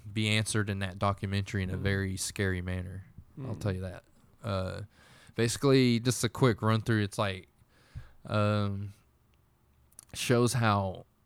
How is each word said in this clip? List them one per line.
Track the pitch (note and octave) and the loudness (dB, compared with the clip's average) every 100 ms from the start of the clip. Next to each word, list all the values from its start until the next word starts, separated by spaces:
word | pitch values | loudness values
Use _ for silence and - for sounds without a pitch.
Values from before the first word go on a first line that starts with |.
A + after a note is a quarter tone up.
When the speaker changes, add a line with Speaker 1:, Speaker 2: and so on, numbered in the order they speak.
| G#2 | -8
Speaker 1:
be | G2+ G#2+ | -2 2
answered | G#2+ G#2+ A2+ G#2 | 2 2 0 0
in | G2 | -2
that | G2 F#2+ | -4 -2
documentary | G2+ G2 G2 G2 G2 G2+ | 0 0 -2 -2 -2 -2
in | F#2 | -2
a | F#2 | -2
Speaker 2:
Mm. | |
Speaker 1:
very | G2 G2 F#2+ F#2+ | 0 0 0 -2
scary | - - G2 F#2 | -6 -2 0 0
manner. | F2+ F#2 F2+ F#2+ - - - - | -2 -4 -6 -10 -14 -18 -20 -12
I'll | C3 G#2 | -10 -6
Speaker 2:
Mm. | |
Speaker 1:
tell | G#2 | -4
you | F#2 | -4
that. | F#2 F2+ - - _ _ | -6 -10 -16 -20 _ _
Uh, | A#2 G2 F#2 F#2 G#2 _ - - - - | -6 -4 -4 -6 -12 _ -20 -20 -10 -2
basically, | A2+ - C#3 C3+ B2 A#2 | 0 2 4 6 6 4
just | A#2+ A#2+ | 2 0
a | A#2 | -2
quick | - C3+ G#2 | 2 2 4
run | A2 A2 | 2 2
through. | G#2+ A2 | 2 2
It's | G2+ - | 0 -2
like, | G#2 F#2+ - _ _ _ _ - - - - | -4 -4 -10 _ _ _ _ -16 -16 -16 -4
um, | G#2+ G#2 G#2 G2+ G2 G2+ G2 _ _ _ _ _ _ _ _ _ - - | 0 2 2 0 -4 -8 -12 _ _ _ _ _ _ _ _ _ -20 -16
shows | - - A#2+ A#2+ | -6 2 4 4
how | B2 A#2 G2+ G2 E2+ - _ | 4 4 4 2 -4 -14 _